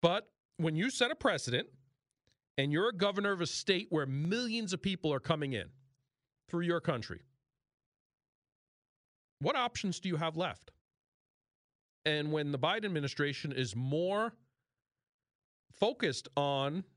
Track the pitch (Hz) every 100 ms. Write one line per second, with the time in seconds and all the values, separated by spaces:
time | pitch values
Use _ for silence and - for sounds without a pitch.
0 | 170 170 - _ _ _ 160 156 226 -
1 | 240 311 269 165 - 123 - - _ _
2 | _ _ _ _ _ - 139 147 220 202
3 | 202 196 202 196 165 - - 185 214 160
4 | 135 135 156 220 247 226 214 180 196 185
5 | 156 139 - 160 143 120 85 - _ _
6 | _ _ _ _ _ 175 175 170 170 131
7 | 104 82 - _ _ _ _ _ _ _
8 | _ _ _ _ _ _ _ _ _ _
9 | _ _ _ _ 143 214 240 - 196 170
10 | 190 160 165 160 175 104 - _ _ _
11 | _ _ _ _ _ _ _ _ _ _
12 | - 151 151 151 147 143 147 208 214 165
13 | 139 - 143 139 156 131 127 101 131 147
14 | 180 202 226 - _ _ _ _ _ _
15 | _ _ _ _ _ _ _ - 208 285
16 | 196 127 - - 143 139 139 160 190